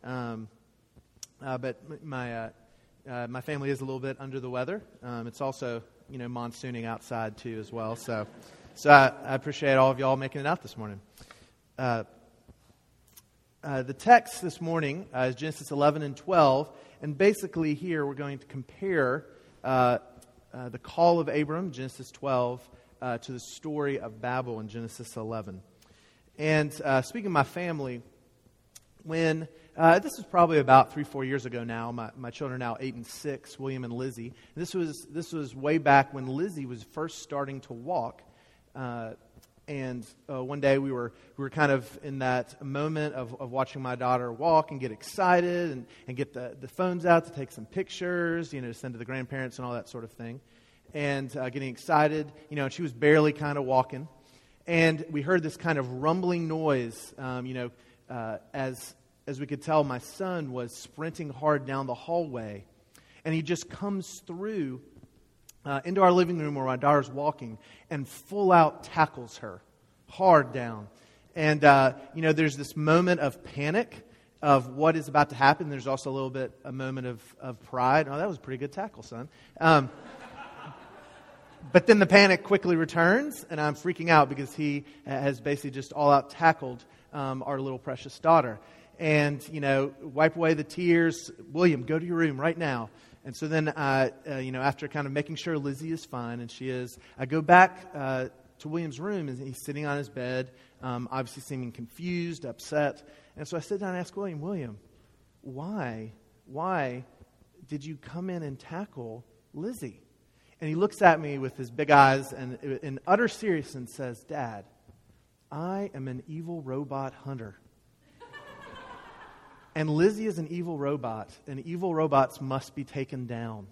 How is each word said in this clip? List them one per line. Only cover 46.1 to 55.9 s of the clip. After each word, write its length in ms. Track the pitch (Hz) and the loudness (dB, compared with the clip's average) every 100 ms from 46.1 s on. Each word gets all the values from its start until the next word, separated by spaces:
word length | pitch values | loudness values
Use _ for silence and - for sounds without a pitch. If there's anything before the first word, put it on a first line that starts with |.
| 127 | -8
get 180 | 135 | -6
the, 220 | 127 123 135 | -6 -12 -12
the 80 | 127 | -16
phones 380 | - 185 180 170 | -4 -2 0 4
out 200 | 170 170 | 4 4
to 60 | |
take 200 | 139 135 | -12 -12
some 120 | - | -12
pictures, 880 | 110 190 190 - 180 175 170 170 165 | -10 -8 -8 -6 -4 -2 -2 -4 -6
you 80 | 143 | -10
know, 80 | 123 | -10
to 60 | |
send 200 | 117 131 | -10 -12
to 40 | 117 | -12
the 60 | |
grandparents 540 | 120 131 127 135 131 - | -8 -8 -8 -8 -8 -8
and 60 | |
all 80 | 123 | -8
that 140 | 120 - | -8 -10
sort 160 | 123 | -14
of 60 | 113 | -14
thing. 300 | - 117 131 _ _ _ _ _ | -14 -14 -14 _ _ _ _ _
And, 420 | 151 147 139 135 139 | -4 -2 -2 -4 -6
uh, 120 | 127 | -6
getting 200 | 135 131 | -6 -8
excited, 600 | 120 - 156 151 156 151 - - | -10 2 4 4 2 -6 -12 -12
you 60 | 147 | -4
know, 80 | |
and 80 | 135 | -4
she 100 | - | -4
was 100 | 170 | -8
barely 400 | 120 147 156 151 | 2 6 8 6
kind 240 | 147 151 143 | 2 -4 -4
of 80 | |
walking. 440 | 131 131 127 131 156 - _ _ _ _ - | 2 2 2 -4 -14 -18 _ _ _ _ -2
And 400 | 170 165 156 - | 4 4 2 -4
we 140 | 147 | -6
heard 200 | 143 185 | 2 2
this 120 | 156 - | 0 -6
kind 220 | 165 151 | -2 -2
of 100 | 127 | -2